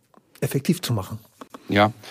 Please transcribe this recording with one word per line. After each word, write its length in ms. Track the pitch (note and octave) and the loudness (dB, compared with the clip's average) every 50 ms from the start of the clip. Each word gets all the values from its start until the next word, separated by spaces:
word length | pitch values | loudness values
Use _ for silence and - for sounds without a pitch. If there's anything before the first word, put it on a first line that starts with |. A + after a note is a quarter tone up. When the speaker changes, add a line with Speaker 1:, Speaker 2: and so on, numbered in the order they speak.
| _ _ _ - _ _ _ - | _ _ _ -20 _ _ _ -6
Speaker 1:
effektiv 400 | - - - C#3 - - E3 - | -6 -2 -2 -2 0 2 0 0
zu 100 | - - | 0 -2
machen. 280 | B2 G2+ F#2 - A2 A2+ - - _ _ - - - - - - | -2 -2 -2 -6 -10 -14 -16 -20 _ _ -20 -20 -20 -20 -8 -2
Speaker 2:
Ja, 240 | G2 G2+ G#2 G#2+ A2 - - - | 4 4 4 4 2 -2 -12 -20